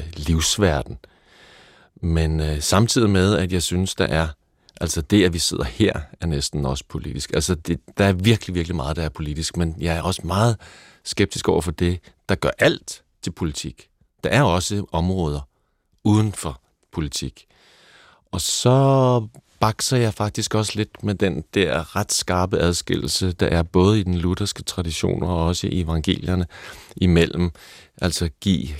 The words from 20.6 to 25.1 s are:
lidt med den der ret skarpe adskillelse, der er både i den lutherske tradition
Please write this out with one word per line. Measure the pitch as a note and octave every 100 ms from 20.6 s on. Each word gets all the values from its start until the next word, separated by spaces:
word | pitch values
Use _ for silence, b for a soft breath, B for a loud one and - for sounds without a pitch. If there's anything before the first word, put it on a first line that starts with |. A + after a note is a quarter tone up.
| G#2 G#2
lidt | G#2+ -
med | G#2 F#2+
den | G2 D2 -
der | G2+ E2+ C2 D#2+ G2
ret | G#2
skarpe | - - F2+ F#2 F#2+
adskillelse, | E2+ F2 - F2 D#2 - F#2+
der | E2+ -
er | E2
både | E2 F#2 F#2+ G#2+
i |
den | F2+ F2
lutherske | F2 F2+ - -
tradition | - - E2+ D#2+ F#2